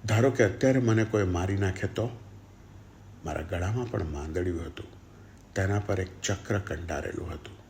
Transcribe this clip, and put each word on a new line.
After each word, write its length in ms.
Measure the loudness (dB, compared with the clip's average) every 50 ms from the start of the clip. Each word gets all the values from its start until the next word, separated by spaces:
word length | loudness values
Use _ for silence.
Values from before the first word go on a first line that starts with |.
| 0
ધારો 260 | 2 4 6 6 6
કે 120 | 6 6 4
અત્યારે 360 | 4 4 4 4 4 6 6
મને 260 | 4 6 4 4 4
કોઈ 180 | 4 2 2 2
મારી 340 | 2 2 0 0 0 0
નાખે 300 | 0 0 0 0 -2 -4
તો? 200 | -4 -2 -2 -2 -4 -4 -10 -16 -18 -18 -20 -20 -20 -20 -20 -20 -20 -20 -20 -20 -20 -20 -20 -20 -20 -20 -12 -8
મારા 160 | -6 -6 -4
ગળામાં 500 | -4 -4 -2 -2 0 0 0 0 -2 -2
પણ 120 | -2 -2 -2
માંદડિયું 640 | -2 -4 -6 -6 -4 -2 -2 0 0 -2 -2 -6
હતું. 240 | -8 -10 -12 -14 -14 -16 -20 -20 -20 -20 -20 -20 -20 -20 -20 -20 -6 -2
તેના 240 | 0 0 2 2 0
પર 200 | 2 0 0 0
એક 220 | -2 -4 -6 -6
ચક્ર 380 | -2 -2 -2 -2 -2 -2 -2 -2
કંડારેલું 760 | -2 -4 -8 -6 -4 -4 -4 -4 -4 -4 -6 -6 -8 -8 -10
હતું. 240 | -10 -12 -16 -18 -18 -20